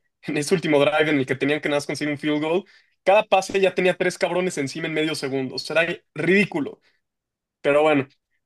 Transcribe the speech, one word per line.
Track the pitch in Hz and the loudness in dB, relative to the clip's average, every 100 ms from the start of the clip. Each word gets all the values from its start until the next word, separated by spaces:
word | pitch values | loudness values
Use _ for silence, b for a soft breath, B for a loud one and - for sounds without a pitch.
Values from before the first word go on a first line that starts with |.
| _ _ | _ _
en | - 151 | -6 -4
ese | 143 | 0
último | 190 160 147 | 0 2 4
drive | 143 151 156 | 4 2 2
en | 147 | 0
el | 131 | -2
que | 131 | -2
tenían | 139 151 | -2 -2
que | 151 | -2
nada | 147 | -4
más | 143 | -4
conseguir | 143 151 | -6 -6
un | 143 | -4
field | 151 151 | -4 -2
goal, | 156 175 b b b b | -2 -2 b b b b
cada | - 202 | 2 2
pase | 214 190 190 196 | 4 0 0 0
ya | 190 180 | 0 2
tenía | 180 175 | 0 0
tres | 180 175 | -2 -2
cabrones | 180 170 180 - | -2 -2 -2 -4
encima | 139 160 165 | -6 -6 -6
en | |
medio | 156 156 151 | -2 -2 -4
segundo. | 139 135 131 127 | -4 -4 -4 -8
O | |
sea, | - 156 | -4 -2
era | 170 175 _ - | -2 -4 _ -4
ridículo. | 165 190 202 165 131 - _ _ _ _ _ _ _ _ | 2 2 2 -2 -6 -8 _ _ _ _ _ _ _ _
Pero | 147 143 | 0 4
bueno, | 156 147 131 _ _ _ | 4 2 0 _ _ _